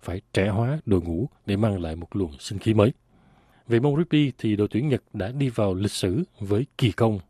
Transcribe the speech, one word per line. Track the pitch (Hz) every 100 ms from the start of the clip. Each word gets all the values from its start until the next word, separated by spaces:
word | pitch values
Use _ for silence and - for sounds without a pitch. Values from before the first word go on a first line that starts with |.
phải | - 90 -
trẻ | - 98
hóa | 98 117 151 -
đội | 95
ngũ | 85 82 131 _ -
để | 101
mang | 110 98
lại | 85 80
một | 85 104
luồng | 90 71
sinh | - 98
khí | 107
mới. | 107 107 - _ _ _ _ _ _ _
Về | 117
môn | 143 143
rugby | 170 151 143 -
thì | 113 104
đội | 104
tuyển | 104 147
Nhật | 123 _
đã | 107 95
đi | 135 139
vào | 120 101
lịch | 92 101
sử | - 98 98 180 _
với | 101 104 135 -
kỳ | 120
công | - 113 104 -